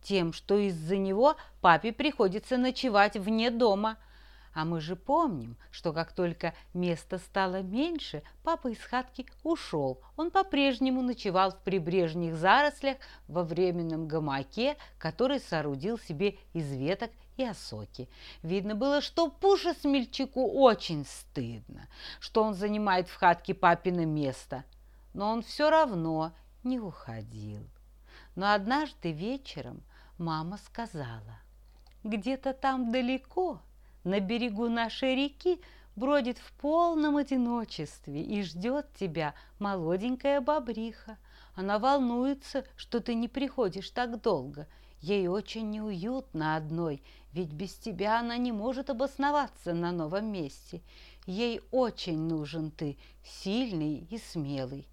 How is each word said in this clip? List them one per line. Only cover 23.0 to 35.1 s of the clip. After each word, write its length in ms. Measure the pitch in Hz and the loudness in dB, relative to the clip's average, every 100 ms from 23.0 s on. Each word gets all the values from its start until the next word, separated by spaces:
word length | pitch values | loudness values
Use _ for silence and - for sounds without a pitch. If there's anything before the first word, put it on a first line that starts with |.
| 175 | 2
в 60 | - | 4
хатке 400 | 180 175 - 190 | 4 4 0 2
папино 500 | 175 196 185 175 160 | 4 4 2 0 0
место. 600 | 151 139 127 - 131 - - - - - - | 0 0 -4 -8 -10 -10 -20 -20 -20 -14 -4
Но 160 | 208 | -2
он 100 | 233 | -2
всё 300 | 226 - 302 | -4 2 6
равно 600 | 320 294 180 165 160 160 - - - | 6 4 2 0 0 -2 -6 -20 -8
не 160 | 247 254 | -4 -4
уходил. 880 | 202 - - 113 110 110 104 104 - - - - - - - - | -4 -10 -10 -10 -10 -10 -10 -10 -14 -20 -20 -20 -20 -20 -14 -2
Но 180 | 196 | 2
однажды 580 | 208 196 277 302 - 170 | 2 2 0 0 -4 -6
вечером 680 | 151 208 269 - 151 123 - - - - - | -4 -6 -6 -8 -12 -12 -14 -18 -20 -20 -8
мама 400 | 165 156 165 202 | -4 -4 -4 -8
сказала: 800 | - - 226 165 127 113 107 110 - - - - - - | -12 -10 -8 -8 -8 -10 -14 -20 -20 -20 -20 -20 -20 -14
«Где-то 500 | 214 220 233 262 269 | -6 -4 -4 -4 -4
там 380 | 262 269 262 233 | -2 -2 0 0
далеко, 680 | 254 247 262 - - 359 202 - - - - | 0 0 -2 -4 -2 -2 -4 -14 -20 -20 -8
на 160 | 175 202 | -2 0
берегу 500 | 190 233 240 202 233 | 0 -2 -2 -2 -2
нашей 460 | 233 226 - 262 | 0 -2 0 0